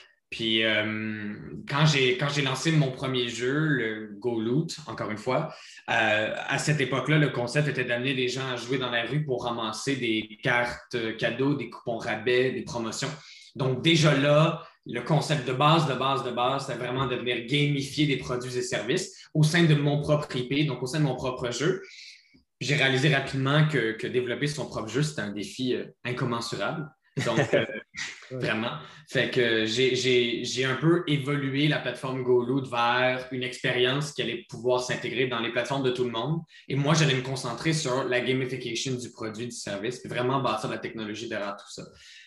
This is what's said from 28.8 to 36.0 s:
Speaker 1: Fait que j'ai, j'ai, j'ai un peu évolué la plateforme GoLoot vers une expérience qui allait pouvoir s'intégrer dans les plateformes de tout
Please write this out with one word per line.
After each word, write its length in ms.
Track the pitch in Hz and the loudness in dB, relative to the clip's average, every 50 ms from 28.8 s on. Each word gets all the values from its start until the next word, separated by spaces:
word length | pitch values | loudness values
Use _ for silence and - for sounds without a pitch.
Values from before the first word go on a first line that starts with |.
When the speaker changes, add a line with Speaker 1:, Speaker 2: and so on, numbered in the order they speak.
| - - - - - | -12 -16 -20 -20 -12
Speaker 1:
Fait 220 | - - 131 117 113 | -4 0 0 0 2
que 360 | - 127 120 117 113 110 110 | 2 2 4 4 4 2 2
j'ai, 300 | 110 110 123 131 127 127 | 2 2 2 2 2 2
j'ai, 480 | 120 123 131 123 123 120 117 117 - 123 | 2 2 4 4 4 4 2 0 -4 -4
j'ai 220 | 123 - 123 135 | -4 -2 -2 -2
un 80 | 131 127 | -2 0
peu 300 | 120 151 165 175 175 - | 2 4 4 4 4 2
évolué 600 | 151 147 135 127 143 147 143 135 135 131 139 151 | 0 0 0 0 0 -2 -2 -2 -2 0 2 2
la 100 | 151 135 | 2 2
plateforme 460 | 123 - 123 117 - - 131 131 131 123 | 0 -2 -4 -6 -6 -6 -6 -4 -2 2
GoLoot 440 | 123 123 123 120 120 135 139 127 | 4 4 4 4 2 0 -2 -2
vers 600 | 107 120 120 120 120 123 123 127 127 127 127 - - | -2 -2 0 2 2 4 4 4 2 2 0 -6 -6
une 120 | 135 127 127 | -6 -6 -6
expérience 680 | 123 - - - 131 123 123 123 127 135 147 151 151 - | -6 -6 -4 -2 0 2 2 2 2 2 0 -2 -4 -4
qui 100 | - 113 | -4 -4
allait 220 | 113 113 - - - | -4 -4 -8 -10 -12
pouvoir 320 | 123 113 113 127 127 123 | -10 -2 0 2 2 2
s'intégrer 460 | 123 - 117 - - 113 107 120 135 | 0 -2 -4 -4 -4 -4 -2 0 0
dans 120 | 123 120 113 | 0 0 -2
les 120 | 117 117 | -2 -2
plateformes 320 | 117 127 120 - 139 139 131 | -2 -2 -2 -2 -2 0 0
de 80 | 127 | 0
tout 140 | 123 127 | 0 0